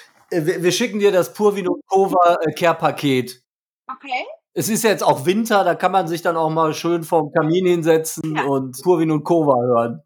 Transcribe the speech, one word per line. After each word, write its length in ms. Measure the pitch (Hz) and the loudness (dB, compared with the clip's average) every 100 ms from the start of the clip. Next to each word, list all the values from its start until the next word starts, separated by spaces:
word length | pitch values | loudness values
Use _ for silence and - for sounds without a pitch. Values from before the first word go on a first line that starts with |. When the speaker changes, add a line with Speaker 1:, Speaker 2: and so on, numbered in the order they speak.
| - _ - | -20 _ -6
Speaker 1:
äh, 140 | 175 156 | -4 -2
wir, 160 | 175 | -2
wir 100 | 175 | 0
schicken 280 | 175 233 208 | 0 -2 0
dir 100 | 202 | 2
das 200 | 185 165 | 2 0
Purvin 340 | - 208 196 180 | 0 0 0 -4
und 160 | 185 - | -4 0
Kova, 520 | 190 190 185 175 175 | 0 2 4 4 2
äh, 100 | 160 | -2
Care-Paket. 880 | 151 170 165 156 - 147 127 123 - _ _ _ _ - | 0 0 2 -2 -2 0 0 -2 -10 _ _ _ _ -18
Speaker 2:
Okay. 320 | 254 277 254 440 640 _ | -16 -8 -8 -8 -16 _
Speaker 1:
Es 140 | - 143 | -6 -2
ist 140 | 220 | 0
jetzt 180 | 220 190 | 0 0
auch 220 | 190 135 139 | 0 0 0
Winter, 360 | 208 226 202 | -2 2 2
da 100 | 180 | 2
kann 180 | 165 180 | 0 0
man 160 | 190 165 | 0 -2
sich 140 | 170 | -4
dann 140 | 180 165 | -2 0
auch 140 | 156 | 0
mal 240 | 160 156 | 0 0
schön 280 | 151 170 170 | -2 -2 -2
vorm 260 | 160 170 147 | 0 -2 0
Kamin 340 | 160 156 175 185 | 0 0 2 2
hinsetzen 680 | 175 160 160 156 - 160 151 | 2 2 2 0 -8 -6 -4
Speaker 2:
Ja. 80 | |
Speaker 1:
und 360 | 139 135 131 123 | -2 -2 -4 -4
Purvin 280 | 180 170 160 | 0 2 2
und 140 | 151 | 0
Kova 360 | 156 170 147 127 | 0 2 2 2
hören. 400 | 123 117 120 - | 2 2 0 -4